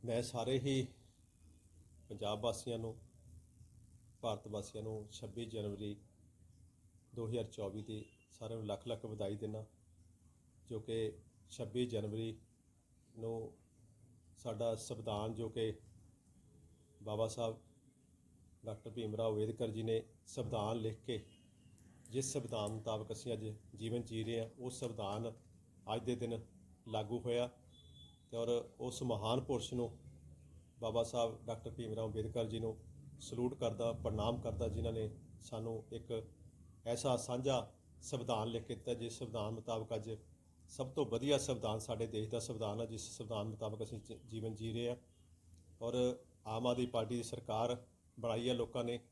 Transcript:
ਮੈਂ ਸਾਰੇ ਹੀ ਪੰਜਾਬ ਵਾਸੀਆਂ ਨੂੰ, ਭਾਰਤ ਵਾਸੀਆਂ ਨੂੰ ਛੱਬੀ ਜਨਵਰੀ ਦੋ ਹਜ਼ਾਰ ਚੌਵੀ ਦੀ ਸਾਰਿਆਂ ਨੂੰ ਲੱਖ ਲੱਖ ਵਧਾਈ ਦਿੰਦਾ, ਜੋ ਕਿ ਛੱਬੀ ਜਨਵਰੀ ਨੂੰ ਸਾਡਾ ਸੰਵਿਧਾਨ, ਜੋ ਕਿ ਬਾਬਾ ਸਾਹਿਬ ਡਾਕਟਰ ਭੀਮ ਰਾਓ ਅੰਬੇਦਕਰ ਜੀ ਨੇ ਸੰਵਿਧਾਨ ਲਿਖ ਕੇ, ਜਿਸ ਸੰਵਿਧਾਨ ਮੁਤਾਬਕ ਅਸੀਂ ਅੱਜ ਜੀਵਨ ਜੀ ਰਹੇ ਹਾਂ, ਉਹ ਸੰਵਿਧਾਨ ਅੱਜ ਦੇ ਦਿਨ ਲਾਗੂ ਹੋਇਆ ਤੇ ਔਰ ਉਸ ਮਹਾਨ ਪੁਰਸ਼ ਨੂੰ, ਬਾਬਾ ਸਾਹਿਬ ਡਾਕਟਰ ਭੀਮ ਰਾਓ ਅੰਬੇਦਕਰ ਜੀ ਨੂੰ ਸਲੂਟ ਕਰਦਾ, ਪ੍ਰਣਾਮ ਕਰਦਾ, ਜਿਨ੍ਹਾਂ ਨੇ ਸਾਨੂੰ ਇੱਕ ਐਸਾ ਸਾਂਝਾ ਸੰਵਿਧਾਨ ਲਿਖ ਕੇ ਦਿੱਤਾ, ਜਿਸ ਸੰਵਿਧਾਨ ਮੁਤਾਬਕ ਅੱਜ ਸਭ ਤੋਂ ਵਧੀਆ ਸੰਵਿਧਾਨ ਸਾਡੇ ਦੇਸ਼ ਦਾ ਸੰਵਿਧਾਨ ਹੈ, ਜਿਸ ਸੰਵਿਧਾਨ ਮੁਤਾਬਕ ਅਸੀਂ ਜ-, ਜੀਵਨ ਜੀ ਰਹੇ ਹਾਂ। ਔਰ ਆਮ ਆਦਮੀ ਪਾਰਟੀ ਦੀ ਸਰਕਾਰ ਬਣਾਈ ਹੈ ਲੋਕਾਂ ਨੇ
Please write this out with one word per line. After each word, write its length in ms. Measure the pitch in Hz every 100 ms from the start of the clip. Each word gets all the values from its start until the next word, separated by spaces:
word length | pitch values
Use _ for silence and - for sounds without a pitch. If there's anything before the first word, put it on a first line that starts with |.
ਮੈਂ 180 | 117 117
ਸਾਰੇ 360 | 120 123 113 135
ਹੀ 280 | 135 135 127 - - - - - - - - - - - -
ਪੰਜਾਬ 320 | 104 104 104
ਵਾਸੀਆਂ 380 | 117 - - 117
ਨੂੰ, 180 | 113 110 - - - - - - - - - - - -
ਭਾਰਤ 280 | 120 104 110
ਵਾਸੀਆਂ 340 | 104 101 110
ਨੂੰ 260 | 110 110 104
ਛੱਬੀ 320 | - 120 104
ਜਨਵਰੀ 520 | 113 110 104 101 104 101 - - - - - - - - - - -
ਦੋ 140 | 120 110
ਹਜ਼ਾਰ 160 | 117
ਚੌਵੀ 380 | 110 - 101 104
ਦੀ 220 | 107 107 - - _
ਸਾਰਿਆਂ 260 | - 110 113
ਨੂੰ 100 | 107
ਲੱਖ 200 | 101 -
ਲੱਖ 160 | 110
ਵਧਾਈ 320 | 113 107 98 104
ਦਿੰਦਾ, 300 | 107 110 110 - - - - - - - - - -
ਜੋ 120 | 113
ਕਿ 320 | 107 113 110 - - - -
ਛੱਬੀ 360 | - 113 123 123
ਜਨਵਰੀ 500 | 110 104 110 113 110 - - _ _ _ - - 113
ਨੂੰ 360 | 113 113 110 - - - - - - - - -
ਸਾਡਾ 360 | 120 107 117
ਸੰਵਿਧਾਨ, 600 | 113 - 113 110 104 107
ਜੋ 140 | 110 113
ਕਿ 260 | 120 110 107 - - - - - - - - - - - -
ਬਾਬਾ 260 | 104 107 -
ਸਾਹਿਬ 280 | - 113 113 - - - - - - - - - -
ਡਾਕਟਰ 260 | 110 107 -
ਭੀਮ 240 | 110 110
ਰਾਓ 160 | 107 113
ਅੰਬੇਦਕਰ 380 | 107 107 110 117
ਜੀ 140 | 110
ਨੇ 200 | 110 113 - - -
ਸੰਵਿਧਾਨ 500 | - 120 117 104 117
ਲਿਖ 240 | 110 110
ਕੇ, 260 | - 113 - - - - - - - - -
ਜਿਸ 220 | 117 131
ਸੰਵਿਧਾਨ 400 | 143 117 - 104
ਮੁਤਾਬਕ 400 | 110 107 110 107
ਅਸੀਂ 200 | 110 120
ਅੱਜ 220 | 110 107 107 -
ਜੀਵਨ 280 | 101 110 120
ਜੀ 220 | 117 113
ਰਹੇ 160 | 110 117
ਹਾਂ, 80 | 113 -
ਉਹ 120 | 123
ਸੰਵਿਧਾਨ 640 | 123 120 110 98 104 117 110 - - - - -
ਅੱਜ 100 | 113
ਦੇ 120 | 110 123
ਦਿਨ 240 | 120 113 - - - - -
ਲਾਗੂ 320 | 107 104 120
ਹੋਇਆ 300 | 123 117 123 - - - - - - - -
ਤੇ 60 | 117
ਔਰ 340 | 117 120 - -
ਉਸ 220 | 123 123
ਮਹਾਨ 380 | 131 107 107 127
ਪੁਰਸ਼ 340 | 131 127 -
ਨੂੰ, 240 | 123 117 - - - - - - - - -
ਬਾਬਾ 220 | 113 113
ਸਾਹਿਬ 440 | 113 123 117 110 -
ਡਾਕਟਰ 240 | 113 117
ਭੀਮ 240 | 113 113
ਰਾਓ 120 | 110 113
ਅੰਬੇਦਕਰ 380 | 107 107 120
ਜੀ 140 | 110 110
ਨੂੰ 180 | 113 107 - - - -
ਸਲੂਟ 340 | - 117 123
ਕਰਦਾ, 380 | 135 117 107 117
ਪ੍ਰਣਾਮ 480 | 113 117 107 107 120
ਕਰਦਾ, 280 | 117 107 117
ਜਿਨ੍ਹਾਂ 240 | 110 117
ਨੇ 180 | 113 107 - - -
ਸਾਨੂੰ 440 | - 113 113 113 -
ਇੱਕ 340 | 113 - 113 110 - - - - - 113
ਐਸਾ 300 | 120 139 123
ਸਾਂਝਾ 560 | - 123 131 127 107 - - -
ਸੰਵਿਧਾਨ 460 | - 131 117 117 113
ਲਿਖ 160 | 113
ਕੇ 100 | 110
ਦਿੱਤਾ, 200 | 117 -
ਜਿਸ 240 | 113 117 -
ਸੰਵਿਧਾਨ 360 | 120 113 107
ਮੁਤਾਬਕ 400 | 113 110 113 110
ਅੱਜ 160 | 113 107 107 - - - - -
ਸਭ 220 | - 131
ਤੋਂ 160 | - 127
ਵਧੀਆ 320 | 113 139 139
ਸੰਵਿਧਾਨ 400 | 139 120 110 110
ਸਾਡੇ 280 | 107 110 113
ਦੇਸ਼ 240 | 110 107
ਦਾ 80 | 117
ਸੰਵਿਧਾਨ 420 | 117 113 107 107
ਹੈ, 60 | 113
ਜਿਸ 300 | 110 - -
ਸੰਵਿਧਾਨ 320 | 107 110 107
ਮੁਤਾਬਕ 340 | 107 110 107
ਅਸੀਂ 160 | 107 113
ਜ-, 200 | - - -
ਜੀਵਨ 280 | 110 113
ਜੀ 180 | 107 113
ਰਹੇ 160 | 113 120
ਹਾਂ। 80 | 123 - - - - - - - -
ਔਰ 360 | 117 120 123 123 - - -
ਆਮ 200 | 110 123
ਆਦਮੀ 200 | 120 123
ਪਾਰਟੀ 300 | 120 110 120
ਦੀ 60 |
ਸਰਕਾਰ 640 | 110 - - 107 120 123 - - - -
ਬਣਾਈ 280 | 117 113 120
ਹੈ 60 |
ਲੋਕਾਂ 300 | 120 113 127
ਨੇ 140 | 120 120 -